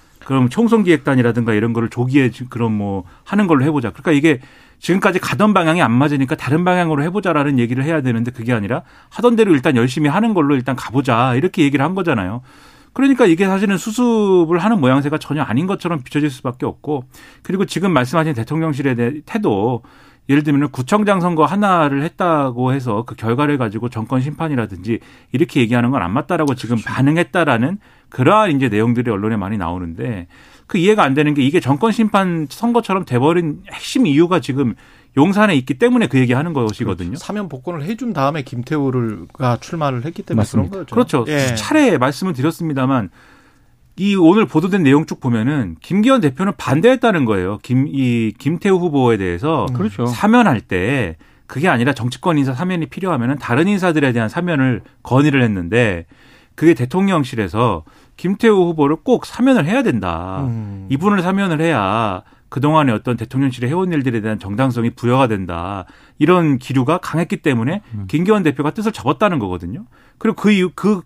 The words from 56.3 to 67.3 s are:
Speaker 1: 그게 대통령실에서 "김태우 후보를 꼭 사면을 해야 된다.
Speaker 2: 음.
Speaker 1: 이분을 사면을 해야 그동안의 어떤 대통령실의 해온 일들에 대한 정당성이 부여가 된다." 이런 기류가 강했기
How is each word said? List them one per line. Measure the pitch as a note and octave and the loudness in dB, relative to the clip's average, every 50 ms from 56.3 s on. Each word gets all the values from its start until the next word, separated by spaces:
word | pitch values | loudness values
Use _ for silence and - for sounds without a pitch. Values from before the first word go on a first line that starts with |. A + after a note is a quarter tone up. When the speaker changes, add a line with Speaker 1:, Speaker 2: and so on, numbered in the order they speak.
| - _ _ _ _ | -20 _ _ _ _
Speaker 1:
그게 | - D3+ E3 E3 | 2 2 2 4
대통령실에서 | A#2+ B2 B2+ - F#3 G3 G3 F#3 D#3+ C3+ B2+ - A2+ G2+ F2+ G2+ G#2+ B2 A#2 F#2+ D#2 D2+ - _ _ _ _ _ | 2 -2 -2 -2 -2 0 0 0 0 -2 -2 -4 -4 -4 -4 -2 0 0 0 0 -4 -8 -14 _ _ _ _ _
"김태우 | - - F3 G3+ - - A3+ G#3 F#3+ F3 E3+ | -8 -6 -6 -4 2 2 4 4 4 2 2
후보를 | E3 D#3 C#3+ C#3 D#3 - - | 2 0 2 0 0 -2 0
꼭 | - A#3+ F3 - | 0 0 0 0
사면을 | - - - A#3+ C4+ C4 A3 C#3+ | -8 -6 0 2 2 4 2 2
해야 | D#3 G#3+ C#4 B3 | 0 0 0 0
된다. | G#3 C3+ G#2+ F#2+ F2+ E2 E2 F2 F#2 F#2+ F#2+ C#3 | 0 0 0 -2 -4 -4 -6 -6 -8 -6 -6 -4
Speaker 2:
음. | B2+ A#2 A2+ G#2+ G2+ G2+ G2 F#2+ F#2+ | -4 -6 -6 -8 -10 -12 -14 -6 -4
Speaker 1:
이분을 | C3+ C3+ F3 G#3 G#3 G3 | -4 0 2 2 2 2
사면을 | E3 F3+ F#3+ G3 G3+ F#3 D#3+ D3 | 0 0 0 0 0 -2 0 0
해야 | D#3+ E3+ D#3 A2+ G2 F#2+ G#2 A2+ A2+ G#2 F#2 F#2 - _ _ _ _ _ | 0 0 0 0 0 0 0 0 -2 -2 -4 -6 -10 _ _ _ _ _
그동안의 | - B2+ C3 D3+ D#3 D#3 D3 C3 A2 | -6 -2 0 4 4 4 4 4 0
어떤 | G#2 - B2+ A#2+ | 0 -2 -4 -4
대통령실의 | - A#2 - - C3 C#3 C3+ B2+ A#2+ B2 B2 | -4 -6 -6 -2 -2 -2 -2 -2 -2 -4 -2
해온 | D#3 F3+ F#3+ F3+ | -2 -2 -2 -2
일들에 | E3+ D3 B2 C3+ A#2 A2+ | -2 -2 -2 -2 -2 -2
대한 | G#2 A2 G#2+ G#2 | -2 -4 -4 -4
정당성이 | - G2 G2+ G#2+ C3+ C3+ B2 B2 A2 A#2 | -6 -6 -2 0 0 0 0 0 -2 -2
부여가 | A#2 - - A#2+ B2 C3 C3+ | -4 -2 0 0 2 4 2
된다." | A2+ A2 G2 F#2 F2 F2 E2 F2 F#2+ G2+ G2 F2 - - - _ _ _ | 2 0 -2 -4 -6 -6 -8 -8 -8 -8 -10 -12 -14 -18 -20 _ _ _
이런 | _ D3 D#3 F3+ F3+ E3 D3+ C#3 B2+ | _ 2 2 4 4 4 2 0 0
기류가 | - - B2+ C#3 B2 C3+ E3 F3+ | -2 -4 -2 -2 0 0 -2 -2
강했기 | - - - D#3 F3 - | -4 -6 -4 -4 -4 -4